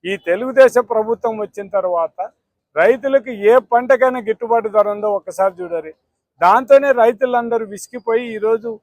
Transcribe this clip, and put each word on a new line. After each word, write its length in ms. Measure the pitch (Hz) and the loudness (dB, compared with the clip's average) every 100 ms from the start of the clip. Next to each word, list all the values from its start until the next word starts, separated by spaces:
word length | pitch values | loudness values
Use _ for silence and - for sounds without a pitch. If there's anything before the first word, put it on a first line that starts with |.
| 175 | -8
ఈ 100 | 196 - | -10 -4
తెలుగుదేశం 560 | 185 254 262 262 233 233 | -4 0 4 4 4 -2
ప్రభుత్వం 420 | 220 220 233 233 220 | -2 -2 -4 -4 -6
వచ్చిన 240 | 208 - 196 196 | -8 -10 -6 -4
తర్వాత 400 | 185 170 160 - 208 _ _ _ _ 147 | -2 -2 -4 -6 -12 _ _ _ _ 0
రైతులకు 600 | 185 254 269 269 240 220 202 | 2 2 0 -2 -2 -2 2
ఏ 20 | 247 - | 2 2
పంటకైనా 500 | 240 247 254 254 254 214 | -2 2 2 2 0 -6
గిట్టుబాటు 440 | 220 226 233 220 208 | -8 -2 -2 0 0
ధర 140 | 208 208 | 0 -2
ఉందో 160 | 208 202 | -4 -4
ఒకసారి 360 | 185 175 196 180 | -6 -4 -4 -4
చూడరు. 340 | 175 165 156 - _ _ _ _ | -10 -8 -10 -20 _ _ _ _
దాంతోనే 500 | 175 220 262 277 277 240 | 2 2 4 4 4 2
రైతులందరూ 640 | 226 233 262 240 233 233 220 196 | 2 2 -2 -2 -2 -4 -6 -14
విసిగిపోయి 500 | - 247 220 226 247 214 | -16 -12 -4 -4 -4 -6
ఈరోజు 360 | 214 226 233 214 | -2 -2 -4 -14